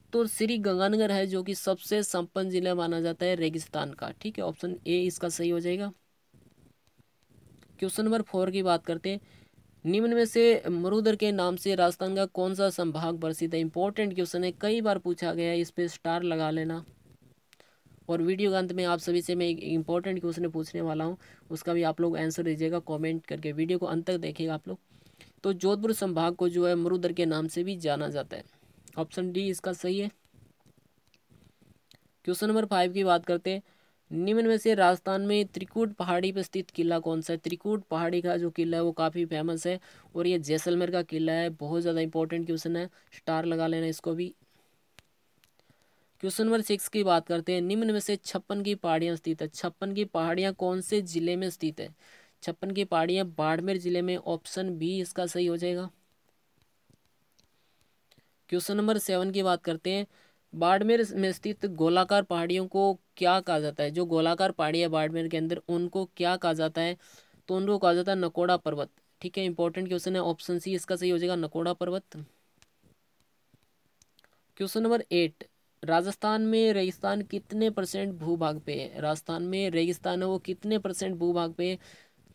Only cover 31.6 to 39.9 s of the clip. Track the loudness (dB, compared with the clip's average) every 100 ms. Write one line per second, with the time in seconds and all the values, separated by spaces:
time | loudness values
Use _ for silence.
31.6 | _ _ _ -20 _ _ -4 0 2 2
32.6 | 2 4 2 2 4 4 4 -2 0 -4
33.6 | -6 _ _ _ -8 -2 2 4 4 4
34.6 | 4 6 6 4 2 -2 2 2 0 -4
35.6 | -6 -2 -2 -2 0 2 2 -2 -4 -4
36.6 | -6 -2 2 2 0 -4 -2 -4 -4 -6
37.6 | -2 -2 -2 -2 0 0 0 0 0 0
38.6 | 0 2 0 2 0 0 -2 -2 -2 -2
39.6 | -2 -4 -8